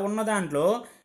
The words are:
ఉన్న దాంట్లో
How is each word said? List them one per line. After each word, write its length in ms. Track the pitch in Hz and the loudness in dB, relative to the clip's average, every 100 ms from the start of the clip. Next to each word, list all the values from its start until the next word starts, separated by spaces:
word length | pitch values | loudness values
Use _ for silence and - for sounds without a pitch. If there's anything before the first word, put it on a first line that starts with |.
ఉన్న 180 | 202 214 | 0 -2
దాంట్లో 440 | 214 208 170 143 170 233 240 - | 0 0 0 2 2 2 -4 -20